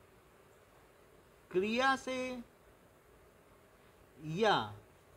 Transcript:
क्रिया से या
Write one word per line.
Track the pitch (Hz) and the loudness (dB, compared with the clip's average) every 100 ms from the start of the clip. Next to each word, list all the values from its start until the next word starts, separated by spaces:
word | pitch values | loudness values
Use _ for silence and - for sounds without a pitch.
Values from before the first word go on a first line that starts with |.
| - - - - - - - - - - - - - - - | -20 -20 -20 -20 -20 -20 -20 -20 -20 -20 -20 -20 -20 -20 -6
क्रिया | 180 208 233 269 262 | -2 0 2 2 0
से | - 262 254 247 233 - - - - - - - - - - - - - - - - - | -2 -4 -4 -8 -14 -20 -20 -20 -20 -20 -20 -20 -20 -20 -20 -20 -20 -20 -20 -20 -20 -14
या | 156 165 220 156 107 104 - - - | -8 2 4 4 0 -8 -20 -20 -20